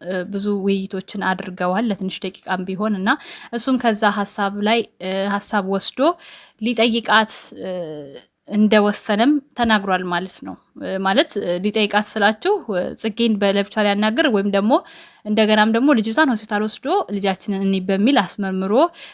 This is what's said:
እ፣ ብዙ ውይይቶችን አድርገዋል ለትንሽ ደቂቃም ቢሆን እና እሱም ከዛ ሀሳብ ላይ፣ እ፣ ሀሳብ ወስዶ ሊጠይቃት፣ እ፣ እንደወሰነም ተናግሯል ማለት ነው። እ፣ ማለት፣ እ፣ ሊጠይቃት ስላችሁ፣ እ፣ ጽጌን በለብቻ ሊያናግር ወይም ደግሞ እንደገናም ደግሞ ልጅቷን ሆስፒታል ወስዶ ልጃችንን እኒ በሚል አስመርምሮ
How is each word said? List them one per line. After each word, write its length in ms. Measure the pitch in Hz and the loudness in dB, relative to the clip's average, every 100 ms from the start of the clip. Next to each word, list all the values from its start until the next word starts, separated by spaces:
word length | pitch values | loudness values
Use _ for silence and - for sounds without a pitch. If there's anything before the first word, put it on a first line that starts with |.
እ፣ 240 | 170 185 185 | -6 -6 -6
ብዙ 300 | 196 208 202 | -4 -2 -2
ውይይቶችን 640 | 196 196 190 190 - 202 | 0 0 -2 -8 -10 -4
አድርገዋል 640 | 185 185 190 180 180 190 233 | -2 -2 -6 -4 -2 0 -2
ለትንሽ 340 | 196 185 - | -4 -6 -8
ደቂቃም 460 | 190 - - 185 185 | -10 -10 -6 -6 -4
ቢሆን 300 | 185 214 196 | -4 -2 -2
እና 220 | 196 294 - - - | -2 -2 -6 -18 -10
እሱም 240 | 240 269 254 | -6 0 0
ከዛ 360 | 233 208 214 | 2 2 2
ሀሳብ 480 | 208 202 - 196 202 | 0 -2 -2 -2 0
ላይ፣ 280 | 208 233 - - | 0 2 -2 -8
እ፣ 280 | 185 190 202 | -6 -2 -2
ሀሳብ 400 | 202 - 214 190 | -4 -2 -2 0
ወስዶ 460 | 196 - - 294 349 - - - - | -2 -4 0 0 0 -8 -20 -20 -6
ሊጠይቃት፣ 720 | 220 233 240 226 214 220 214 - - 196 | -2 2 2 2 2 2 2 -2 -10 -10
እ፣ 600 | 190 180 160 151 139 - - _ - | -8 -6 -8 -10 -12 -18 -20 _ -4
እንደወሰነም 920 | 208 214 214 208 208 - 208 254 294 - | 2 6 6 4 0 0 2 4 2 -2
ተናግሯል 500 | - 233 214 196 185 | -2 0 0 0 -2
ማለት 380 | 185 175 185 - | -2 -4 -4 -10
ነው። 160 | 190 180 _ - | -14 -14 _ -12
እ፣ 220 | 185 190 | -8 -2
ማለት፣ 360 | 190 208 339 208 | 0 2 2 -2
እ፣ 240 | 180 175 | -2 -2
ሊጠይቃት 480 | 202 220 208 208 208 | -2 0 2 0 0
ስላችሁ፣ 580 | 214 202 220 370 415 247 | 2 2 2 0 -2 -2
እ፣ 240 | 185 - 156 | -4 -4 -4
ጽጌን 420 | 226 214 233 202 | -4 0 0 2
በለብቻ 440 | 202 202 196 220 | 2 2 0 0
ሊያናግር 460 | 208 202 214 233 320 | 0 2 2 2 2
ወይም 240 | 208 202 | 2 2
ደግሞ 300 | 196 208 311 - - - _ 214 | 2 4 2 0 -16 -20 _ -2
እንደገናም 460 | 214 214 214 214 | 2 4 4 4
ደግሞ 220 | 226 277 | 4 4
ልጅቷን 360 | 240 220 226 302 | 4 2 2 2
ሆስፒታል 340 | 214 - 208 | 0 -2 -4
ወስዶ 420 | 214 - 269 392 - | -4 -6 -2 -2 -2
ልጃችንን 540 | 202 196 190 - 196 | -2 -2 -2 -4 -2
እኒ 180 | 196 190 | 0 0
በሚል 360 | 185 190 220 277 | 0 2 4 2
አስመርምሮ 720 | 180 - 196 190 190 226 339 - - | 0 -2 -4 -4 0 2 2 -2 -20